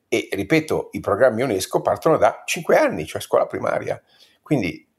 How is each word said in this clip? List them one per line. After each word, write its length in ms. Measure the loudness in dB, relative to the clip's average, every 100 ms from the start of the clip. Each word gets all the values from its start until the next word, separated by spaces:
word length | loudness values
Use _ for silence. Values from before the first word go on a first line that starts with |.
| -4
E, 200 | -4 -2
ripeto, 600 | -4 0 0 2 -2 -4
i 80 | -6
programmi 420 | -2 4 4 4
unesco 380 | 0 -2 -2 -2
partono 360 | 0 0 2 4
da 260 | 2 0 -6
cinque 300 | -6 2 2
anni, 300 | 2 0 -6
cioè 140 | -8
scuola 260 | -2 0 0
primaria. 540 | -2 -4 -4 -4 -8 _ _ _ _
Quindi, 440 | -4 -2 -2 -6 _